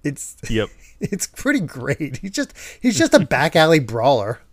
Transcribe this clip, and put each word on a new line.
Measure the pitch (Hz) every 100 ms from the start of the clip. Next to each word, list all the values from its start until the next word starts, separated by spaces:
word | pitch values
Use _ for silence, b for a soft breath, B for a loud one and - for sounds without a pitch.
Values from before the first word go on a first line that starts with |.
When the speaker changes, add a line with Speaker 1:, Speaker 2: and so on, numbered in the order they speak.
Speaker 1:
It's, | 147 139 - - -
Speaker 2:
Yep. | 110 101 -
Speaker 1:
<laughs> | - -
it's | - 196 -
pretty | - 262 294
great. | 156 127 127 - 151 123
He's | 196
just, | 240 285 B B B
he's | 254 214
just | 208
a | 285
back | 156 131 156
alley | 170 156 160
brawler. | 117 113 123 127 101 117 _